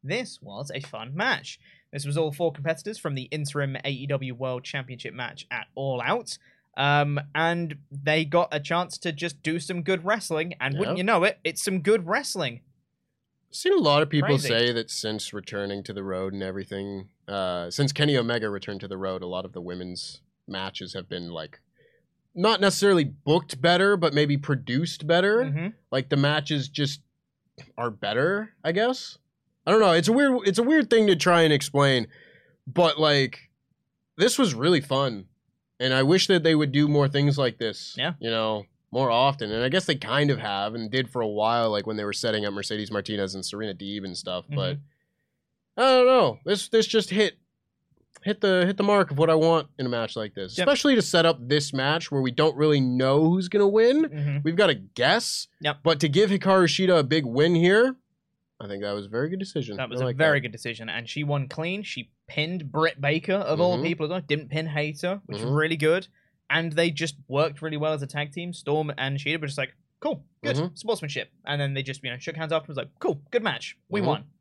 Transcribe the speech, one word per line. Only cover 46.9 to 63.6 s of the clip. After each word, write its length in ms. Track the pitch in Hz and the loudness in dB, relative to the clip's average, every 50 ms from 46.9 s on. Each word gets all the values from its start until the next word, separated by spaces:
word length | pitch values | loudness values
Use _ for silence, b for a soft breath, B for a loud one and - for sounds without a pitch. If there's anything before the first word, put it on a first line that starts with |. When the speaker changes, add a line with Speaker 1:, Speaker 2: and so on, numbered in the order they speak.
| - 220 202 - | 2 0 0 0
Speaker 2:
hit, 280 | 180 202 214 175 - _ _ _ _ _ _ _ _ _ _ _ _ _ _ _ _ - _ | 0 0 0 0 -2 _ _ _ _ _ _ _ _ _ _ _ _ _ _ _ _ -10 _
hit 180 | 196 208 - | -6 -4 0
the, 240 | - 196 185 180 180 | 2 4 4 4 4
hit 100 | 185 202 | 2 2
the 60 | 196 202 | 0 2
mark 280 | 202 208 202 185 143 | 4 4 4 4 2
of 80 | 143 139 | 2 2
what 120 | 160 160 | 4 4
I 40 | 160 | 6
want 340 | 160 156 165 165 160 143 - _ - | 6 6 6 4 4 2 -4 _ -6
in 80 | 131 | -4
a 20 | 127 | -2
match 280 | 120 117 113 110 - | -2 -2 -4 -4 -4
like 180 | 117 107 104 _ | -6 -8 -6 _
this, 220 | 98 95 92 110 - | -10 -10 -8 -4 0
Speaker 1:
Yep. 80 | 180 | 2
Speaker 2:
especially 280 | 220 285 - - 294 269 | 2 2 4 4 4 4
to 60 | 233 185 | 4 4
set 220 | - - 170 165 | 4 2 4 4
up 120 | 165 165 - | 4 2 2
this 320 | 120 123 147 151 143 143 - | 0 0 2 2 2 0 -4
match 380 | 135 131 139 151 165 165 - 147 | -2 0 0 0 -2 -2 -2 -2
where 80 | 139 | 0
we 100 | 131 127 | 0 0
don't 260 | 127 - 156 160 131 | 2 4 2 2 4
really 240 | 131 151 156 151 139 | 2 2 4 4 4
know 420 | 131 127 123 127 131 135 139 147 160 160 | 4 2 2 2 4 4 4 6 6 4
who's 180 | 175 190 185 180 | 4 2 0 0
gonna 180 | - 208 208 196 | 2 2 4 4
win. 340 | 202 220 226 240 269 302 320 | 4 4 4 6 4 4 2
Speaker 1:
Mm-hmm. 320 | 311 - 151 147 147 139 143 143 | 0 -2 -4 -4 -2 -2 -2 -2
Speaker 2:
We've 120 | 156 165 | -2 2
got 140 | 170 208 180 | 4 4 4
a 40 | 139 | 2
guess, 720 | 104 95 - _ - 120 139 185 233 - - - - - _ _ _ 156 | 0 -4 -14 _ 0 2 4 4 2 0 -4 -6 -8 -10 _ _ _ -6
Speaker 1:
Yep. 160 | 147 147 147 _ | -6 -6 0 _
Speaker 2:
but 160 | 165 160 143 | 2 2 2
to 80 | 160 151 | 2 2
give 220 | 139 180 214 196 | 4 4 4 4
Hikaru 340 | 202 196 - 190 190 190 180 | 2 0 2 4 4 6 4
Shida 320 | 170 175 - 190 180 180 165 | 4 2 2 2 4 4 4
a 40 | 143 | 4
big 220 | 127 151 160 147 | 4 0 0 0
win 300 | 120 113 135 151 170 175 | 0 2 2 4 4 6
here, 420 | 165 170 175 196 214 240 262 262 _ _ _ _ _ _ _ _ _ _ _ _ _ | 6 6 6 6 6 4 4 0 _ _ _ _ _ _ _ _ _ _ _ _ _
I 80 | - 101 | -10 -10
think 140 | 101 98 104 | -8 -6 -4
that 80 | 101 101 | -4 -4
was 140 | 104 101 | -4 -6
a 20 | 101 | -6
very 200 | 107 117 139 156 | -4 -4 -2 -2
good 120 | 185 190 | -4 -6
decision. 360 | 190 190 - 165 123 113 104 98 | -6 -6 -6 -6 -6 -6 -6 -8
Speaker 1:
That 100 | 131 117 | -8 -6
was 120 | 120 123 | -4 -4
Speaker 2:
I 40 | 131 | -2
Speaker 1:
a 20 | 123 | -2
Speaker 2:
like 80 | 123 | 0
Speaker 1:
very 220 | 131 156 156 147 143 | 2 2 4 4 2
Speaker 2:
that. 40 | 131 | -2
Speaker 1:
good 100 | 120 107 | -4 -12
decision, 360 | 113 - 120 113 104 113 110 | -10 -10 -10 -10 -10 -10 -10
and 200 | 82 110 120 - | -10 -10 -10 -8
she 160 | - 147 147 | -8 -6 -4
won 240 | 143 147 143 135 135 | -2 -2 -4 -4 -6
clean. 340 | - - 160 170 185 202 208 | -8 -8 -6 -6 -6 -8 -8
She 280 | - - - 123 _ _ _ _ - | -10 -12 -12 -12 _ _ _ _ -10
pinned 420 | - - 151 160 180 185 156 131 | -6 -6 -4 -4 -4 -6 -8 -6
Britt 300 | - 151 160 165 - - | -2 0 0 0 -2 -2
Baker, 320 | 139 143 151 165 170 - 185 | -2 0 0 0 -2 -2 -2
of 280 | 202 190 113 156 156 | -2 0 -2 0 2